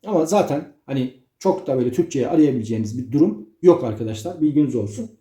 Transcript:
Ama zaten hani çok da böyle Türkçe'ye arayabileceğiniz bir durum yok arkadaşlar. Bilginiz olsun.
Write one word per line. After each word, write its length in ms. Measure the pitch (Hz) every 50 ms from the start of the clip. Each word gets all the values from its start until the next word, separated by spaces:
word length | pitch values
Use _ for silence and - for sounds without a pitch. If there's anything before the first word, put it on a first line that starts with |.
| -
Ama 200 | 196 214 170 156
zaten 460 | 156 190 208 - - 143 143 - - _ _ _
hani 280 | - 135 135 127 127 - _ _ _ _ _
çok 280 | - 190 185 190 -
da 120 | - 135 131
böyle 140 | 120 127 127
Türkçe'ye 360 | - 170 - - 139 - -
arayabileceğiniz 720 | 170 160 151 143 127 123 110 110 113 110 110 104 113 127
bir 140 | 123 110 120
durum 360 | 143 160 202 208 - - - _ _ -
yok 220 | 180 170 - -
arkadaşlar. 560 | 117 104 104 117 107 107 - - 170 170 165
Bilginiz 340 | 156 151 139 147 151 131 120
olsun. 360 | 117 104 101 104 - 226 226 - _